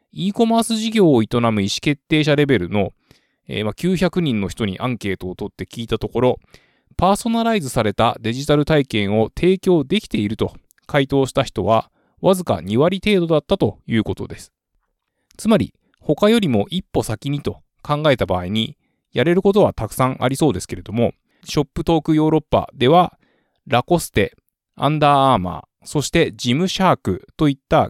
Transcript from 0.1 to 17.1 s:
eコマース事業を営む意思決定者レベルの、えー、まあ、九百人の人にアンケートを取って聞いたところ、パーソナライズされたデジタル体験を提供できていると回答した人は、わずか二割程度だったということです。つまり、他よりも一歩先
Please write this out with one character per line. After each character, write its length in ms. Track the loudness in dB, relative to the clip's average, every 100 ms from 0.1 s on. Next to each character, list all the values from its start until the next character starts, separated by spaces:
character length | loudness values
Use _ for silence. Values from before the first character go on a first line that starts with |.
e 220 | -6 -4
コ 140 | 0 2
マ 120 | 2
ー 40 |
ス 120 | 0 -4
事 120 | -2
業 220 | 2 4
を 100 | 4
営 60 | 2
む 280 | 0 0 0
意 40 | -2
思 40 | -2
決 160 | -4 -4 _
定 160 | 0
者 120 | 2 2
レ 120 | 2
ベ 120 | 2
ル 100 | 0
の、 240 | -2 -4 -8 _ _ _ _ -10
え 140 | -6
ー、 40 | -6
ま 60 |
あ、 20 | -4
九 200 | -2 0
百 260 | 0 0
人 200 | -2 -2
の 60 | -4
人 180 | -4 -6
に 140 | -4
ア 80 | -6
ン 100 | -6
ケ 160 | -6
ー 40 | -8
ト 120 | -8
を 60 | -10
取 160 | -12
っ 40 | -12
て 100 | -14
聞 180 | -12
い 40 | -6
た 120 | -6
と 100 | -4
こ 120 | 0
ろ、 180 | 0 0 _ _ _ _ _ -2
パ 160 | 0
ー 20 | 0
ソ 140 | -2
ナ 140 | -2
ラ 120 | 0 -2
イ 60 |
ズ 80 | -2
さ 140 | -2
れ 100 | -2
た 240 | 0 0 0
デ 140 | -6
ジ 140 | -6 0
タ 80 | 0
ル 100 | 2
体 200 | 0 0
験 320 | -2 0 0
を 100 | 0
提 260 | 0 0 0
供 240 | 2 0
で 180 | 0 -4
き 60 | -4
て 100 | -4
い 100 | -4
る 80 | -4
と 200 | -6 -6 _ _ -4
回 200 | -2 0
答 200 | 0 0
し 60 |
た 100 | -2
人 200 | -4 -4
は、 280 | 0 0 -2 _ _ _
わ 140 | 0 0
ず 80 |
か 180 | 0 -4
二 160 | -2 0
割 240 | 0 0
程 160 | 0 0
度 140 | 2
だ 60 | -2
っ 40 |
た 140 | 0 -2
と 220 | -2 -4 -4
い 100 | -2
う 60 |
こ 120 | -2 -4
と 120 | -10
で 100 | -14
す。 160 | -18 _ _ _ _ _ _ _ _ -6
つ 100 | 2
ま 100 | 2
り、 160 | 2 -6 _ _
他 300 | -4 0 2
よ 100 | 2
り 80 | 2
も 200 | 0 -2
一 140 | -6
歩 200 | -6 -6
先 260 | -4